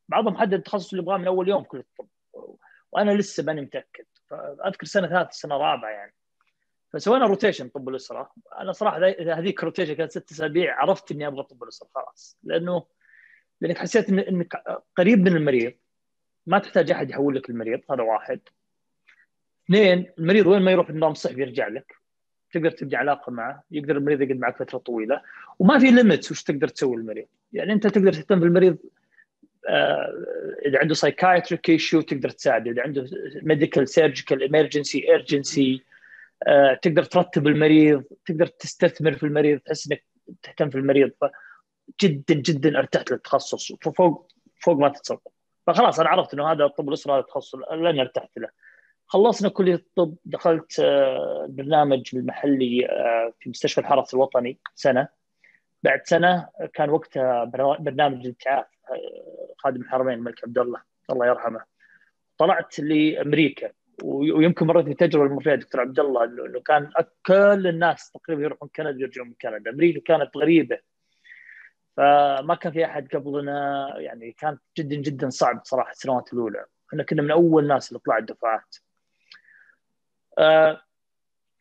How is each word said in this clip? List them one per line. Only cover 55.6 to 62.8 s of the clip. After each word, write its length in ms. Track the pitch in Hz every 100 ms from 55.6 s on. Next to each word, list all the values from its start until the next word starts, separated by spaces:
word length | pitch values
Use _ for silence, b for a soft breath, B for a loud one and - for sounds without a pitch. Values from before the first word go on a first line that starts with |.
| b _
بعد 180 | - 139
سنة 440 | - 165 175 180 156 - 160
كان 160 | - 147
وقتها 540 | 156 - 143 127 120
برا-، 360 | 117 127 139 151
برنامج 440 | 147 131 147 127
الابتعاث، 420 | 123 123 131 135 - _ -
آه، 640 | 131 - - - - - -
خادم 220 | 143 127
الحرمين 340 | 117 131 131
الملك 300 | 117 120 -
عبد 140 | 117 120
الله، 240 | 120 117 _ _ -
الله 160 | 131 120
يرحمه. 340 | 123 117 113 - _ b b b _ _ -
طلعت 400 | 165 170 170
لأمريكا، 920 | -